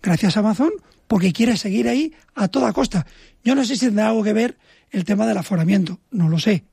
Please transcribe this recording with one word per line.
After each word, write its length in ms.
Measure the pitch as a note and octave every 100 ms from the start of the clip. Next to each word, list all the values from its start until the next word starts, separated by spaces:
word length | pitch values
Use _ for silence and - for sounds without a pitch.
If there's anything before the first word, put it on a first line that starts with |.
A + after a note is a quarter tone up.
Gracias 340 | - E3 G3+ F#3
a 60 |
Mazón, 300 | G#3+ G#3 D4+ G#4+ _ _ _
porque 260 | G#3 F#3
quiere 240 | E3+ A#3+ G#3+
seguir 320 | G3+ G3+ A#3
ahí 240 | B3 D#4 - _
a 140 | - G3
toda 240 | C4+ A#3+
costa. 340 | - C4 F#3+ - - - _
Yo 100 | A#3
no 100 | C4+
sé 120 | A#3 B3+
si 100 | B3
tendrá 220 | G3+ G#3+
algo 160 | A3+
que 80 | G#3
ver 260 | G#3+ A#3+ - _ _ _
el 140 | G#3
tema 220 | F3 G3+ A3+
del 120 | G3+
aforamiento. 600 | - F#3 E3 G3 E3+ F3+ _
No 180 | A3+ D#3+
lo 100 | E3
sé. 260 | A3 F#3+ _